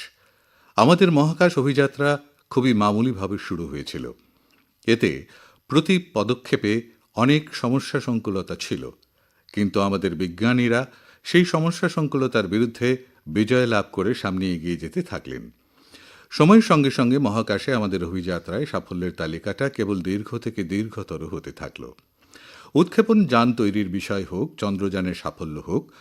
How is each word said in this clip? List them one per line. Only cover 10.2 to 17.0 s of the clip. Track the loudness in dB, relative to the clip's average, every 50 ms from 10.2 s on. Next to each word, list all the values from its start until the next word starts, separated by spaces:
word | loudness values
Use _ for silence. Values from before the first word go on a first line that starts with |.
| -4 -6 -4 -2 0 0 2 2 2 2 2 0 -2 -4 -12 -20 _ _ -20 _ -6
সেই | 2 4 4 4
সমস্যা | 4 2 0 0 0 -2 0 -2 -2
সংকুলতার | -2 -2 -2 0 0 0 0 2 2 0 0 2
বিরুদ্ধে | 2 0 0 0 -2 -2 0 0 0 0 -4 _ _ _ -12
বিজয় | -4 0 0 2 4 4 2 4
লাভ | 2 2 0 0 -2
করে | -4 -2 -2 -2 -2
সামনে | -2 -4 -4 -2 -2 -2 -2
এগিয়ে | -2 -4 -4 -4 -4
যেতে | -4 -6 -6 -6 -6
থাকলেন। | -6 -6 -8 -10 -10 -10 -12 -12 -14 -16 -20 _ _ _ _ _ _ _ -20 -20 -20 -20 -20 -20 -20 -6
সময়ের | 2 4 8 10 10 8
সঙ্গে | 8 6 4 4 4 2
সঙ্গে | 2 2